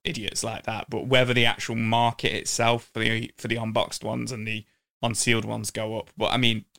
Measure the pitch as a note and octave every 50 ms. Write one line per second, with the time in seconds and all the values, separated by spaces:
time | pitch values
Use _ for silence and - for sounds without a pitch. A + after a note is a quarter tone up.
0 | _ - - - G#2 G2 - - - A2+ A2 - - - A2+ G#2 - - - A2
1 | - B2 C3 B2+ B2+ A#2+ B2 B2 A#2 A#2 A2 - - - A#2 A2+ A2+ A2 A2+ A#2
2 | A#2+ A#2 A2+ - - - - G#2+ - - - - A#2 A#2 A#2+ A#2 - - _ A2+
3 | A2 A2+ A2+ A2+ A#2 - _ - - A2 A2+ A#2 A2+ A2+ A2 A2+ - - - -
4 | - - A2+ B2 A#2+ G#2+ C3 A2+ G#2+ A2 A2 A2 G#2+ _ _ _ _ _ _ _
5 | - A#2 G#2+ - - B2 A#2 A2+ G#2+ A2 A2+ A2+ G#2+ - - G#2+ A2 A2 A2 A2
6 | - - _ - A2 - - A#2+ B2+ A#2 A2+ A2 - _ _